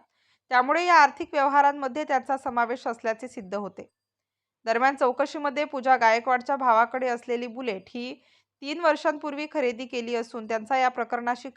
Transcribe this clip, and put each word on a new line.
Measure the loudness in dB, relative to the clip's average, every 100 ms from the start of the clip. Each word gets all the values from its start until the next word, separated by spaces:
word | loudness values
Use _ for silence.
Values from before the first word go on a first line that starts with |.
| _ _ _ _ _
त्यामुळे | 2 4 2 6
या |
आर्थिक | 6 6 2 -4
व्यवहारांमध्ये | 0 4 4 4 2 -6 -6
त्याचा | -2 -2 0 -4
समावेश | -2 -2 -2 -2 -6
असल्याचे | -4 -6 -6 -10
सिद्ध | -14 -8
होते. | -8 -8 -12 -20 _ _ _ _ _ _ _
दरम्यान, | -4 2 2 2
चौकशीमध्ये | 0 0 -2 -2 -4 -2
पूजा | -4 -2 2 4
गायकवाडच्या | 6 4 2 -2 0 0
भावाकडे | 4 4 2 0 -2
असलेली | -4 -4 -6 -6
बुलेट | -6 -6 -6 -10
ही | -12 -10 -12 _ _ _ _
तीन | -10 0
वर्षांपूर्वी | 2 2 -2 -4 -8 -8 -6
खरेदी | -2 -2 -4
केली | -8 -8 -4
असून, | -6 -6 -10 -6
त्यांचा | -6 -2 0
या | 0
प्रकरणाशी | 0 -6 -4 -4 -6 -6